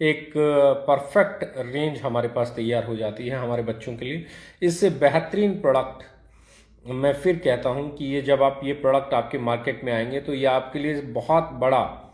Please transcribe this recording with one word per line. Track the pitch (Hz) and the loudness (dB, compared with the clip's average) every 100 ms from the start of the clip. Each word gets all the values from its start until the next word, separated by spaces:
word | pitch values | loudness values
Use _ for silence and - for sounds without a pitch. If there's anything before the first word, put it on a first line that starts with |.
एक, | 156 156 156 151 | 0 0 -2 0
अ, | 151 143 139 | 4 6 6
perfect | 135 - 139 - 208 - - - 131 | 4 2 0 2 2 2 0 -10 -8
range | 120 139 151 131 | -6 -2 -2 -2
हमारे | 135 117 117 | -2 -2 0
पास | 120 117 120 | -2 -2 -2
तैयार | 113 117 | -2 -2
हो | 110 110 | -2 -4
जाती | 120 110 123 | -6 -6 -6
है | 131 | -6
हमारे | 120 120 | -4 -4
बच्चों | 113 110 - 117 | -4 -6 -8 -8
के | 127 | -8
लिए। | 165 165 - - - | -8 -10 -18 -20 -2
इससे | 180 165 196 | 0 2 2
बेहतरीन | 131 143 160 160 196 208 180 | 4 4 4 0 0 0 2
product | 143 131 127 - - - _ _ _ - _ _ 120 | 2 2 0 -8 -20 -20 _ _ _ -20 _ _ -10
मैं | 127 143 | -2 0
फिर | 139 185 165 | 2 0 2
कहता | 143 120 127 | 2 2 0
हूँ | 131 147 147 | -2 -6 -8
कि | 135 | -4
ये | 139 | -2
जब | 131 131 | 2 4
आप, | 135 135 | 4 2
ये | 139 | -4
product | 143 135 135 135 | 0 2 2 2
आपके | 120 120 135 | 0 0 -2
market | 120 120 135 123 | -2 -2 -2 -4
में | 127 | -2
आएंगे | 113 117 139 | -2 -2 -4
तो | 139 | -4
ये | 135 135 | 0 2
आपके | 131 131 151 | 2 0 -4
लिए | 147 147 | -4 -4
बहुत | 131 117 110 160 160 | -6 -4 2 2 2
बड़ा, | 127 131 127 90 - - | -2 2 2 0 -6 -18